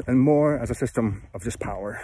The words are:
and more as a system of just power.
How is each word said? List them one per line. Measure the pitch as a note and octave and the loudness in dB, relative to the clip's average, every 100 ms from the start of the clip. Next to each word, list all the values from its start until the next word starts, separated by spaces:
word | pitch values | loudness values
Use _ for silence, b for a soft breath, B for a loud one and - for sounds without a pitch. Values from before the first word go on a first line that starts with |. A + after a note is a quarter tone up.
| - | 0
and | B2+ | 4
more | C#3 D3 D3 C#3+ | 6 6 4 2
as | A#2 | -2
a | A#2+ | -4
system | C3 - A2 G2 - | -2 0 -2 -4 -10
of | G2 | -10
just | A#2 - | -8 -6
power. | - G2 G2+ A2 | -8 -6 -8 -10